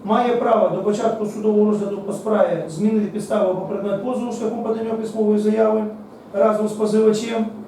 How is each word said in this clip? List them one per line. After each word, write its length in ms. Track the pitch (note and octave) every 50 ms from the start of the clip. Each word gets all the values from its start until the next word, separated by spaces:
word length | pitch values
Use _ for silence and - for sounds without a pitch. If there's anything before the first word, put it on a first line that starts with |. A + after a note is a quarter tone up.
| -
має 320 | G3 A3 B3 A#3+ A#3+ A#3+
право 400 | - A3+ A3+ A3+ - - E3 E3
до 60 | F#3+
початку 440 | G#3 G#3 - - A3+ A3 - - G#3+
судового 440 | G#3 - G#3 G#3 G#3+ G#3 G#3 G#3+ G#3+
розгляду 280 | G#3 - G3+ G3+ G3+ -
по 140 | - G3+
справі 520 | - - - A3 G#3 G3 F3+ E3+ E3+ D#3 D3+ D#3+
змінити 380 | D3+ D#3 G#3 A3 A3 G#3+ G3+
підставу 440 | F3+ - G#3+ - - A3 - F#3+ F#3
або 100 | F#3 F#3
предмет 440 | - - G#3 G#3 G3+ G3+ G3 - B3
позову 280 | B3+ B3 - A#3+ A#3+
шляхом 300 | G#3+ G#3+ A3+ G#3+ - G#3
подання 280 | G#3+ A3 A3+ A3 A3 A3+
письмової 480 | A3+ A3 G#3+ G#3 - A3 G#3+ G#3 G#3+ G#3
заяви 460 | G#3 G#3+ G#3+ A3 A3 G#3+ A3 A3 G#3+ G#3 - - - - - - - -
разом 360 | - G3 G3 A3 G#3+ G#3+ G#3+ G#3
з 40 |
позивачем 760 | - G#3+ G#3+ G#3 G#3 A3 A3 G#3+ G#3 - - A3+ A3+ A3 G#3+ - - - -